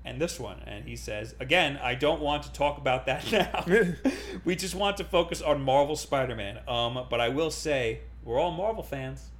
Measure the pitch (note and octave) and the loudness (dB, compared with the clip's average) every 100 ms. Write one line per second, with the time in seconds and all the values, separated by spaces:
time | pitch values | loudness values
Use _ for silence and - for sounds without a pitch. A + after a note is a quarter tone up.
0 | - B2 E3+ - A2+ F#2 A#2 G#2 A#2+ A#2 | -10 -4 -4 -4 -8 -10 -10 -10 -10 -10
1 | - G#2+ A2+ - B2+ E3+ D#3 C#3 B2+ B2+ | -6 -6 -8 -8 2 4 4 0 -2 2
2 | D3 D#3+ D3 D3 D3 - C#3+ C#3 C3+ B2+ | 2 2 0 0 -4 0 0 2 0 2
3 | - D3 - G#3+ F3 F#3+ E3+ G3+ F3+ E3 | 0 -2 2 2 2 0 4 4 4 2
4 | C4 - - F#3 - F3+ F#3 F3+ G3+ G3 | -2 -2 -8 -4 -2 0 -2 0 0 0
5 | E3+ F3+ F3 E3+ D3+ C#3 C3+ C3+ C#3+ D3+ | 2 2 2 0 2 2 4 4 4 0
6 | - C#3 B2+ A2+ G2 A#2 C3+ A#2+ A#2 B2+ | 0 0 0 -2 -6 -8 -4 0 0 -2
7 | B2+ A#2 A#2 C3 D#3+ D3+ D#3 C#3+ A2+ A#2 | -2 2 2 2 0 -2 -2 0 0 -2
8 | - - - A#2+ F3 E3 G3+ G#3+ - C#3 | -10 -14 -2 2 2 0 -2 -2 -6 -6
9 | C3 C3+ - | -8 -10 -14